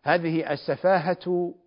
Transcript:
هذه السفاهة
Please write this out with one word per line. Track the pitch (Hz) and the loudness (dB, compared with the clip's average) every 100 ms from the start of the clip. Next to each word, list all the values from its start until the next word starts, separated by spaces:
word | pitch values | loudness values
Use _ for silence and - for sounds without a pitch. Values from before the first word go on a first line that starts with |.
هذه | 143 175 165 160 151 | 2 2 2 -2 -2
السفاهة | 143 - 143 180 190 160 175 185 180 175 - | -4 -4 0 2 2 2 -4 -2 -2 -2 -8